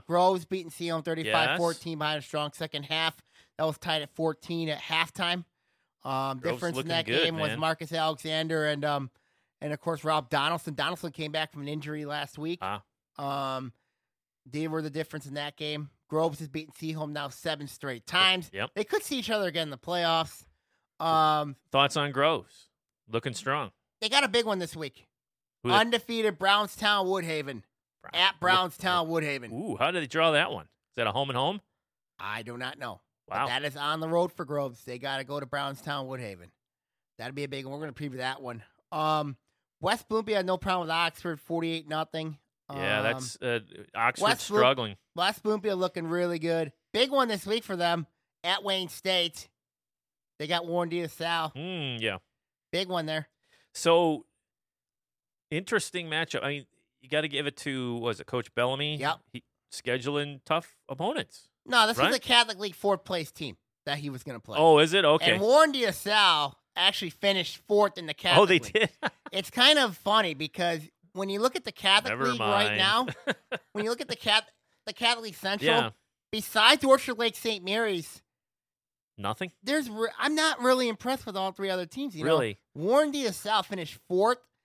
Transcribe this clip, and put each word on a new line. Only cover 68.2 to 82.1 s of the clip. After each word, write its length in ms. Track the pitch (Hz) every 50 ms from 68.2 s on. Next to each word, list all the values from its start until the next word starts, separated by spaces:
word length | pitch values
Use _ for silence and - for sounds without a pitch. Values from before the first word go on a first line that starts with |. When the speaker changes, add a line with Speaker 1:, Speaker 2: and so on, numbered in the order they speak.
| - 180 175 175
Speaker 2:
Oh, 40 | 208
they 140 | 185 190 160
Speaker 1:
League. 140 | - - -
Speaker 2:
did? 160 | 220 226 - - _ -
<laughs> 80 | 190 - _ _ -
Speaker 1:
It's 180 | - 190 190 -
kind 280 | - 247 247 285 302 294
of 180 | 262 214 170
funny 360 | - - 196 208 220 208 170 147
because 460 | 135 156 147 - - 175 175 170 156 151 - _ _ _ 170
when 160 | _ 185 196
you 140 | 196 196 202
look 160 | 226 254 254
at 80 | 370 -
the 60 | 220 -
Catholic 380 | - - 190 196 214 208 208
Speaker 2:
Never 160 | 220 247 269 -
Speaker 1:
League 80 | - 240
right 280 | 220 214 208 202 104
Speaker 2:
mind. 100 | 104 107
Speaker 1:
now, 300 | 107 190 196 214 233 254 - - - - 294 - - _ _ 254 -
Speaker 2:
<laughs> 120 | - _ _
Speaker 1:
when 100 | 208 208
you 60 | 226
look 100 | 240 -
at 80 | 294
the 80 | - 247
Cath-, 340 | - - 226 208 220 214 - _ _ _ _ _ _ _
the 80 | 220 -
Catholic 420 | - 240 233 240 233 226 214 165
Central, 340 | - - 190 202 202 131 160
Speaker 2:
Yeah. 180 | 160 143 123 110 - _ _ _ _ _ _ _
Speaker 1:
besides 540 | - 220 - - - 220 214 240 294 - 277
Orchard 300 | 269 262 269 - 269 240
Lake 180 | 214 233 226 -
Saint 300 | - - 226 220 190 175
Mary's, 560 | 190 202 220 233 214 190 170 156 - - - _ _ _ _ _ _ _ _ _ _ _ _ _ _ _ _ _ _ _
Speaker 2:
Nothing? 340 | - 98 101 107 - 190 180 - _
Speaker 1:
there's 280 | - 226 294 311 269 240
re-, 180 | 208 220 226 226 -
I'm 180 | - - 294 311
not 260 | 311 311 320 190 -
really 260 | 240 254 254 254 254
impressed 380 | 233 220 - - 247 269 254 -
with 100 | 226 190
all 160 | 196 190 190
three 180 | 185 - 196 190
other 160 | 185 185 175
teams. 300 | 160 - 262 285 269